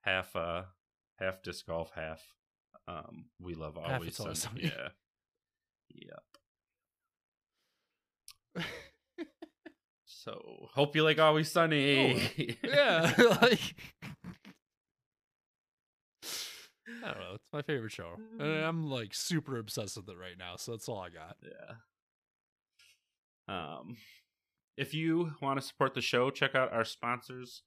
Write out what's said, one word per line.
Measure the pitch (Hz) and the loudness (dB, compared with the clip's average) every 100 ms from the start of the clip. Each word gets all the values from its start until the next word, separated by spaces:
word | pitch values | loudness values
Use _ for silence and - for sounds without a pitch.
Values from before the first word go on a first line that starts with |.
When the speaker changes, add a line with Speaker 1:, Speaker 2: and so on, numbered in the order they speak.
Speaker 1:
half, | - 92 90 | 2 0 0
uh, | 95 85 85 95 _ _ _ _ _ | -4 -2 -4 -8 _ _ _ _ _
half | 95 92 | -4 -4
disc | - 82 - | -10 -12 -6
golf, | 82 82 | -6 -6
half, | - 80 80 - _ _ _ _ _ - | -8 -10 -10 -16 _ _ _ _ _ -14
um, | 85 - - - _ | -14 -14 -18 -20 _
we | 90 | -12
love | 82 78 82 | -10 -10 -10
Speaker 2:
Half | 80 | -6
Speaker 1:
Always | 131 82 | -6 -6
Speaker 2:
It's | - | -10
Always | 95 78 | -8 -6
Speaker 1:
Sunny. | - 120 | -8 -6
Speaker 2:
Sunny. | 160 - 62 _ _ _ _ _ _ _ _ _ _ | -6 -6 -10 _ _ _ _ _ _ _ _ _ _
Speaker 1:
Yeah. | - - - _ _ _ _ _ _ _ _ _ _ _ _ _ _ _ _ _ _ _ _ - - _ - | -20 -20 -20 _ _ _ _ _ _ _ _ _ _ _ _ _ _ _ _ _ _ _ _ -20 -20 _ -8
Yep. | 165 | -8
Speaker 2:
<laughs> | - - _ _ - 320 _ 320 _ 320 _ _ _ _ - | -10 -16 _ _ -14 -14 _ -20 _ -20 _ _ _ _ -14
Speaker 1:
So, | - 107 - - - | -10 -10 -12 -16 -6
hope | - 147 151 | 2 4 6
you | |
like | 156 156 | 6 8
Always | 156 156 151 | 8 8 4
Sunny. | 180 165 151 139 139 | 4 6 6 6 6
Speaker 2:
Oh, | 131 | 6
well. | 127 - - 131 120 | 4 0 -2 -4 -4
Speaker 1:
<laughs> | - | 2
Speaker 2:
Yeah, | 285 277 170 165 | 4 6 6 4
<laughs> | - 240 185 | 8 8 8
like, | 247 226 - - - _ - - - - - - _ _ _ _ _ _ _ _ _ _ _ _ _ _ _ _ - - - - - _ - 233 | 6 6 0 -8 -18 _ -16 -14 -16 -16 -20 -20 _ _ _ _ _ _ _ _ _ _ _ _ _ _ _ _ -10 -8 -10 -12 -20 _ -18 -12
I | 226 | -10
don't | - | -8
know. | 90 101 | -10 -12
It's | _ | _
my | 147 | -8
favorite | 147 143 110 | -2 -4 -4
show. | - 87 85 - - | -10 -12 -12 -14 -6
And | |
Speaker 1:
Mm. | 147 156 160 | -4 -2 -2
Speaker 2:
I'm, | 165 156 | -2 -2
like, | 127 110 | -4 -4
super | - - 165 - 123 | -6 -2 -2 -2 -6
obsessed | 104 - 101 107 | -6 -6 -6 -10
with | 101 | -12
it | 90 | -14
right | 92 90 | -14 -12
now, | 90 90 | -12 -10
so | - | -10
that's | 113 - | -8 -6
all | 107 | -8
I | 90 | -8
got. | 85 80 - | -12 -16 -16
Speaker 1:
Yeah. | - - - 113 _ _ _ _ _ _ _ _ _ _ - _ _ _ _ _ - | -18 -18 -16 -18 _ _ _ _ _ _ _ _ _ _ -20 _ _ _ _ _ -10
Um, | 95 76 76 92 113 - - _ _ _ _ _ - | -8 -8 -12 -14 -18 -20 -20 _ _ _ _ _ -10
if | 135 | -6
you | 156 160 165 170 147 | -2 0 0 -2 -4
wanna | 139 139 | -2 -2
support | 131 - 135 | -4 0 0
the | 131 | 2
show, | 117 123 127 | 0 2 2
check | - 135 | 2 0
out | 131 131 | 2 2
our | 117 | 2
sponsors. | 110 - 120 120 - 127 123 - | 0 -2 -2 -2 -6 -14 -14 -16